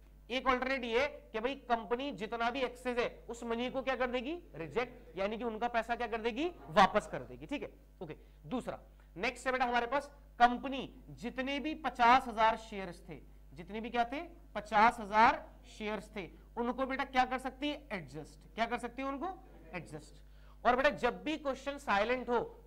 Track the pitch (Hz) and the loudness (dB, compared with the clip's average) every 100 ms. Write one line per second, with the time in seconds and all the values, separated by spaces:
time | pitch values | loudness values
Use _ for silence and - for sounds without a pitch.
0 | - - - 254 262 254 254 269 240 226 | -20 -20 -4 -2 2 2 2 -2 2 2
1 | 294 - - 214 233 277 - 233 208 240 | 2 -2 -8 -4 -2 -4 0 -2 0 -2
2 | 285 196 208 233 233 262 247 - 254 240 | -2 -6 -6 0 0 0 -4 -4 -4 0
3 | 214 - - 233 233 233 247 269 254 247 | 0 -2 -12 -10 -4 -2 -2 -2 -2 0
4 | 247 247 247 339 - 151 160 190 247 - | 0 -2 -4 -8 -10 -12 -6 -4 -4 -6
5 | - 170 196 220 240 214 240 233 220 233 | -14 -4 -4 -2 -4 -2 -2 -2 -2 -2
6 | 233 226 220 233 339 - - 165 185 208 | -2 -2 -2 0 -2 -4 0 6 8 6
7 | - 160 127 127 151 285 165 - - - | -2 -10 -10 -12 -8 -6 -8 -14 -20 -14
8 | 165 147 - - 147 240 226 - - - | -12 -12 -16 -20 -6 -6 -4 -10 -12 -20
9 | - 160 233 254 269 254 247 240 233 277 | -18 -4 -4 -2 -2 0 2 2 2 -2
10 | 285 - - - 240 247 262 269 175 - | -2 -16 -10 6 6 6 -4 -6 -8 -12
11 | - 131 220 254 262 285 311 311 262 247 | -18 -10 -8 -4 -4 -2 -4 -4 -4 6
12 | 240 262 254 214 220 220 - 208 185 170 | 8 8 6 2 4 4 -4 -8 -8 -10
13 | - 139 - - - 135 175 214 220 240 | -14 -16 -16 -20 -20 -16 -10 -8 -4 0
14 | 233 285 339 - - 208 - 220 233 233 | 0 -2 -10 -14 -12 -10 0 6 6 6
15 | 202 214 240 320 - - - - 214 214 | 0 6 6 6 -4 -20 -20 -8 -4 -4
16 | - 208 160 - - 220 240 247 262 269 | -6 -10 -10 -12 -12 -4 -2 0 -2 -2
17 | 269 254 254 254 262 262 294 294 - 196 | 0 4 4 2 -4 -4 -4 -4 -8 -10
18 | 135 147 143 - - - 220 240 240 233 | -8 -12 -12 -16 -14 -4 -2 -2 -6 -6
19 | 269 277 349 370 - - - 175 123 147 | -6 -4 -6 -8 -16 -20 -14 -12 -10 -14
20 | - - - - - - 226 247 285 - | -16 -20 -20 -20 -20 -2 2 4 2 2
21 | 240 - - 311 285 262 277 285 254 202 | -2 -2 -4 -4 -4 -6 -6 -8 0 0
22 | 214 254 240 233 - - | 2 0 0 0 0 -8